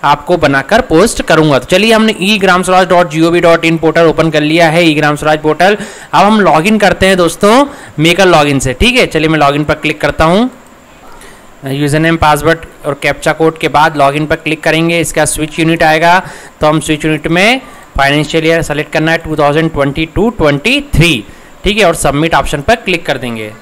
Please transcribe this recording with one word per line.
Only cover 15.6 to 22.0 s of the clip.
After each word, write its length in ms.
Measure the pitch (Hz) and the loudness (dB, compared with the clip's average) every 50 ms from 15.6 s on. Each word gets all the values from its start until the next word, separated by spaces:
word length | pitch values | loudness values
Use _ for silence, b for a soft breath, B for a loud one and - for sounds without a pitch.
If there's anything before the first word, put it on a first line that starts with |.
| 160 160 165 165 170 | -2 -2 0 0 2
आएगा 360 | 156 156 160 170 170 180 190 180 B B B B B B _ | 0 2 2 2 2 2 2 0 B B B B B B _
तो 60 | 156 | 0
हम 120 | 151 156 156 | 0 0 0
switch 260 | - - 156 147 - | -2 -4 -6 -4 -2
unit 220 | 156 156 143 - | -4 -4 -4 -2
में 340 | 165 165 175 196 220 254 269 262 B B B B B - | -2 0 2 2 2 0 -2 -6 B B B B B -2
financial 500 | 139 139 139 143 151 151 - - 160 156 | 0 0 2 2 0 -2 -2 -2 -2 0
year 140 | 160 165 170 | 0 0 0
select 320 | 170 - 147 143 151 - - | -2 -4 -4 -6 -6 -4 -4
करना 180 | 160 156 160 | -2 0 0
है 60 | 165 | -2
टू 180 | 165 165 160 156 | -2 -4 -6 -2
थाउजेंड 360 | 147 147 147 143 160 160 165 | 0 0 2 2 0 -2 -2
ट्वेंटी 340 | - 147 139 143 135 160 160 | -2 -2 -2 -2 -2 -4 -6
टू 240 | 156 - - 202 240 | -4 -2 -2 -2 -2
ट्वेंटी 520 | 226 - 165 147 143 139 - 233 269 285 | 0 0 0 0 0 0 -2 -2 -2 -2
थ्री, 420 | - - - 143 165 170 147 110 101 B B B B B B B - | -4 -2 2 2 2 2 2 -2 -6 B B B B B B B -4
ठीक 140 | 190 208 | -4 0
है? 80 | 220 202 | 2 2
और 100 | 170 160 | 2 2
submit 400 | - | 0